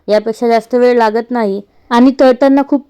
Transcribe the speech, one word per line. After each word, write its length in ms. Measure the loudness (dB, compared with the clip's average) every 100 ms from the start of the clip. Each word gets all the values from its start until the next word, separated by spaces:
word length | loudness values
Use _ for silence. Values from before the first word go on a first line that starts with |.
| -4
यापेक्षा 400 | -4 -4 -4 -2
जास्त 260 | -2 -2
वेळ 220 | 0 0 0
लागत 320 | 0 -2 -4
नाही. 300 | -4 -4 -6 -12 _ -4
आणि 220 | 2 2 4
तळताना 420 | 2 2 2 0 0
खूप 180 | -4